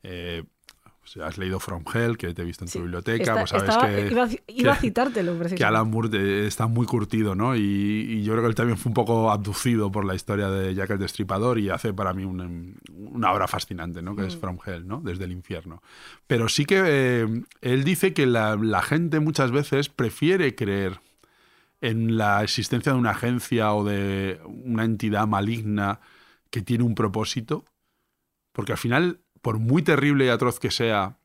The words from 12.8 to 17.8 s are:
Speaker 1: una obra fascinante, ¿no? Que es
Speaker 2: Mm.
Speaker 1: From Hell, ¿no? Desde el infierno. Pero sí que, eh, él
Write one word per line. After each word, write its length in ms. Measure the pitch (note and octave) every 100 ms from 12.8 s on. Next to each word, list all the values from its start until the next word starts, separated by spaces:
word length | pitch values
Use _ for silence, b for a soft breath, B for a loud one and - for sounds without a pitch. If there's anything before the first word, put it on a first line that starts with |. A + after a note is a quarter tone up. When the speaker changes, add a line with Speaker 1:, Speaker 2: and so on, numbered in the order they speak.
| -
Speaker 1:
una 380 | D#2 G#2 - A2
obra 160 | G2 F2+
fascinante, 540 | G2 - F2+ E2+ E2+
¿no? 120 | F2
Que 120 | G2+ F#2+
es 100 | F2
Speaker 2:
Mm. 40 |
Speaker 1:
From 180 | F#2+ F2+
Hell, 220 | - F2 F2+
¿no? 140 | A#2+
Desde 240 | D#3 F2+
el 80 | F#2
infierno. 500 | F2+ - F2 E2 E2 B B B B _
Pero 200 | B2 A2+
sí 160 | - C#3+
que, 140 | F#3+
eh, 580 | F#3 C#3 C3 B2 A2+ A2+ - -
él 200 | B2+ C3